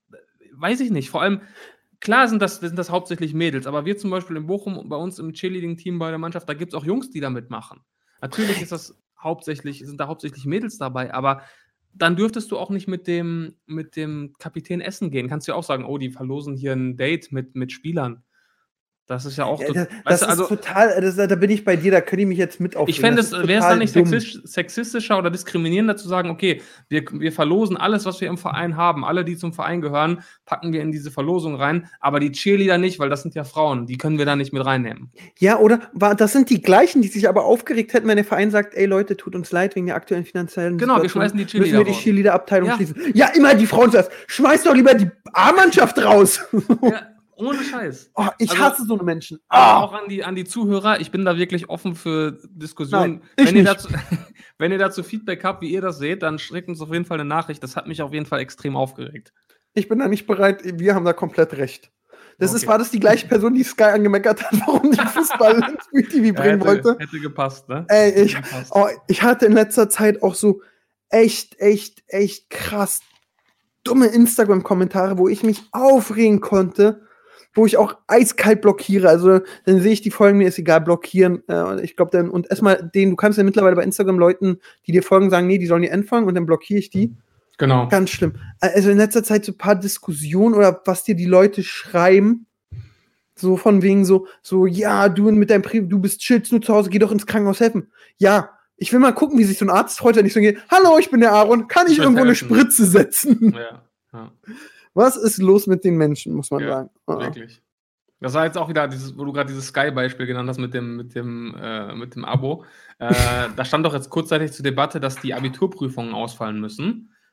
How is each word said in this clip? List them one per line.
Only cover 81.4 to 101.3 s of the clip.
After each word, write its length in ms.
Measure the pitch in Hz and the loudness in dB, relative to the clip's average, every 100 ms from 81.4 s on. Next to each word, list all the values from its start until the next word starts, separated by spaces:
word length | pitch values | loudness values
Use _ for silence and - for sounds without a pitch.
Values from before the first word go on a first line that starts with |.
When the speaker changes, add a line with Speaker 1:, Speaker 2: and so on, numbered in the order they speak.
| - | -4
Speaker 2:
Äh, 320 | 170 175 - | -4 -4 -6
ich 140 | 170 - | -6 -2
glaub, 140 | 175 | 0
dann, 180 | 180 175 | 0 -2
und 220 | 180 175 | -4 -4
erstmal 400 | 196 208 185 170 | 0 2 2 0
den, 160 | 196 196 | 0 2
du 60 | 175 | 2
kannst 220 | 214 208 | 0 2
ja 60 | |
mittlerweile 320 | 196 208 190 175 | 2 4 4 2
bei 80 | |
Instagram 340 | 196 - 190 185 | 0 -2 0 2
Leuten, 400 | 175 180 190 180 _ _ - | 2 2 -2 -4 _ _ 0
die 60 | |
dir 100 | 180 | 0
folgen, 260 | - 190 196 | 4 4 4
sagen, 160 | 180 180 | 2 2
„Nee, 120 | 196 | 0
die 80 | 175 | 2
sollen 160 | 170 | 0
die 60 | 175 | 0
entfolgen“, 380 | 190 202 233 196 | -2 -2 0 0
und 80 | |
dann 120 | 175 165 | 0 0
blockiere 340 | 160 - 202 | -2 0 -4
ich 100 | 190 | -2
die. 240 | 190 220 - _ _ _ - | -2 -4 -6 _ _ _ -2
Speaker 1:
Genau. 300 | 135 127 120 | 2 2 2
Speaker 2:
Ganz 220 | 196 190 | 0 0
schlimm. 240 | - 165 - - - | -2 -4 -4 -14 -4
Also 300 | 185 190 202 | 0 2 4
in 80 | 202 | 4
letzter 240 | 214 226 | 4 0
Zeit 220 | 220 214 | 0 -2
so 80 | 208 | -2
ein 60 | - | -4
paar 180 | 196 202 | 0 0
Diskussionen 800 | 196 - - 147 147 185 226 | -2 -8 -10 -10 -4 0 2
oder 280 | 214 190 185 | 4 4 2
was 200 | - 180 | -4 -4
dir 100 | - | -2
die 100 | 175 180 | -2 4
Leute 360 | 185 202 202 | 4 4 2
schreiben, 840 | 180 - - 175 185 190 208 233 - _ - - - _ _ _ _ - | -8 -10 -4 2 4 6 4 0 -6 _ -20 -20 -20 _ _ _ _ -6
so 200 | 185 185 | -2 2
von 260 | 220 202 | 4 4
wegen 220 | 196 196 | 4 4
so, 220 | 185 190 190 - | 4 2 0 -18
so, 240 | - 190 185 | -4 0 0
„Ja, 420 | 175 208 202 202 | 0 -2 2 2
du 220 | 175 214 | 4 4
mit 200 | 214 208 | 4 4
deinem 120 | 202 | 2
Pri-, 240 | 196 226 175 | 2 -2 0
du 100 | 196 | -2
bist, 200 | 196 - | -2 -4
chillst 320 | - 240 226 | 0 0 2
nur 100 | 233 | -2
zu 120 | 226 | 2
Hause, 160 | 214 196 | 2 2
geh 80 | 196 | 2
doch 140 | 214 | 2
ins 140 | 214 - | 0 -2
Krankenhaus 340 | 220 202 196 | -2 0 2
helfen.“ 300 | 233 214 - _ _ - | 0 -2 -10 _ _ 0
Ja, 320 | 196 - - _ _ - | 4 4 0 _ _ -12
ich 140 | - | 0
will 80 | 247 | 4
mal 120 | 262 | 4
gucken, 260 | 240 294 269 | 4 2 2
wie 60 | |
sich 120 | 196 190 | 2 0
so 60 | |
ein 60 | 196 | 0
Arzt 260 | 185 - - | 0 0 0
freut, 180 | 247 220 | 2 4
wenn 100 | 196 | 4
ich 60 | |
so 60 | 220 | 4
gehe, 180 | 208 202 - | 2 2 2
„Hallo, 280 | 370 359 320 | 6 6 6
ich 120 | - | 4
bin 100 | 247 | 4
der 120 | 226 | 6